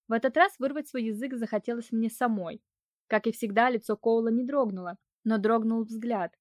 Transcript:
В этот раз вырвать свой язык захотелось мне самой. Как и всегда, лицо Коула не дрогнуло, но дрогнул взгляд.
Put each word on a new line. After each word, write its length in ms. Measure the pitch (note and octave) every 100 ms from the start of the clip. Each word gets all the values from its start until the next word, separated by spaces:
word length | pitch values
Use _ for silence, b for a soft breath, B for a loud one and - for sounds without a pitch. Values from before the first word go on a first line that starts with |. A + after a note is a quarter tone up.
| -
В 40 |
этот 220 | A3+ C4 D4+
раз 240 | F#4+ -
вырвать 300 | C4+ C#4+ D4
свой 160 | B3+ A3+
язык 300 | G#3+ B3+ B3+
захотелось 580 | A3+ G#3 - A#3 A3+
мне 160 | A3+ A3+
самой. 520 | - B3 G#3+ E3+ - _ _ _ _ -
Как 200 | G#3+ A3+
и 40 |
всегда, 380 | A3 A3+ G3+ B3
лицо 260 | A#3 - G#3
Коула 340 | A3+ A3+ A3+
не 140 | A#3
дрогнуло, 540 | B3 C#4+ A#3 F#3 F3+ F#3+ _ _
но 140 | A3 A3
дрогнул 460 | G#3+ A3+ A3 A3+
взгляд. 500 | A3 A3+ A#3 A3 E3+ _